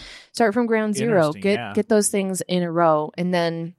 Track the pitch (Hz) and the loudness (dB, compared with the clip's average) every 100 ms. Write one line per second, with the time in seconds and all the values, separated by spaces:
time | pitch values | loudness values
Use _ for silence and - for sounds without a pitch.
0 | - - - - 226 208 233 220 214 208 | -14 -20 -10 0 0 2 0 0 0 -2
1 | 226 202 156 147 196 202 113 101 208 214 | 2 2 2 0 -2 -2 -2 -2 2 2
2 | 202 202 190 185 - 180 175 165 170 156 | 2 0 -2 -4 -4 -2 0 2 4 4
3 | 151 - 175 180 170 165 165 | 0 -4 -2 0 0 -2 -8